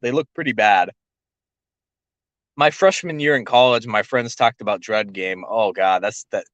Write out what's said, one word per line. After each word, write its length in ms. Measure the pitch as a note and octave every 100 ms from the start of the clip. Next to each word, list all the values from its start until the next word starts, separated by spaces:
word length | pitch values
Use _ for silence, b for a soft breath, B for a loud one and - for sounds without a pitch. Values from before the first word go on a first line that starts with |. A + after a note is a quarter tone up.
they 100 | A#2+
look 160 | C#3 D3+
pretty 200 | - D#3
bad. 380 | A2 G#2+ G2 F2+ - _ _ _ _ _ _ _ _ _ _ _ _ _ _ _ -
My 140 | D3+
freshman 500 | - F#3+ F#3 F3 D#3
year 160 | D3 C#3
in 80 |
college, 440 | G#2+ A#2+ B2+ A#2+ A#2
my 160 | G#2+
friends 320 | G2+ B2+ A#2+ -
talked 260 | A#2+ -
about 200 | G#2+ G2
Dread 320 | - G#2+ G#2
game. 300 | F#2+ F#2 F#2 F#2
Oh, 220 | A2 G#2
God, 320 | F#2 F#2+ F#2
that's 220 | G2 - -
that. 140 | G2+ -